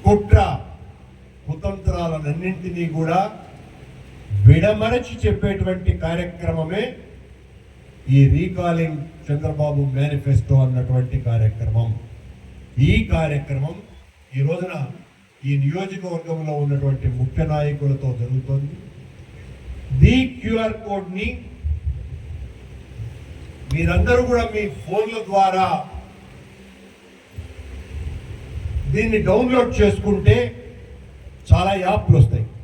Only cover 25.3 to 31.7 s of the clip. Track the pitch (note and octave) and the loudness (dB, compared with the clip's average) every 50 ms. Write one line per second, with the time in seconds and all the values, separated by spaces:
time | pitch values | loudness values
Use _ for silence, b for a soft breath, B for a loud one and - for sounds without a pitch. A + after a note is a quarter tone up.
25.3 | G3+ G3 G3 F#3+ F#3 F#3 F#3 F#3 - - - - - - - - - - - - | 4 4 4 4 4 2 2 2 0 -2 -4 -8 -12 -16 -16 -16 -20 -20 -20 -20
26.3 | - - - - - - - - - - - - - - - - - - - - | -20 -20 -20 -20 -20 -20 -20 -20 -20 -20 -20 -20 -20 -20 -20 -20 -20 -20 -20 -18
27.3 | - - - - - - - - - - - - - - - - - - - - | -16 -16 -16 -14 -16 -18 -16 -16 -16 -16 -14 -12 -12 -10 -10 -8 -10 -12 -12 -14
28.3 | - - - - - - - - - - - C#3 C#3 G#3+ A3+ A3+ A3 G#3 E3 F3+ | -14 -14 -14 -12 -12 -10 -8 -6 -4 -4 -2 0 0 0 2 2 2 2 4 4
29.3 | F#3+ A#3 B3+ B3 B3+ B3+ B3 - - - G#3 G3+ G3 - F#3+ G#3 G3+ F#3 D3 - | 4 4 4 4 4 4 2 2 4 4 4 4 4 2 0 0 0 4 6 6
30.3 | G#3+ A#3+ B3 B3 - - - - - - - - - - - - - - - - | 6 6 4 -2 -6 -12 -18 -18 -18 -20 -20 -20 -20 -20 -20 -20 -20 -20 -20 -20
31.3 | - - - - - E3+ F#3 G3 | -20 -20 2 2 4 4 4 2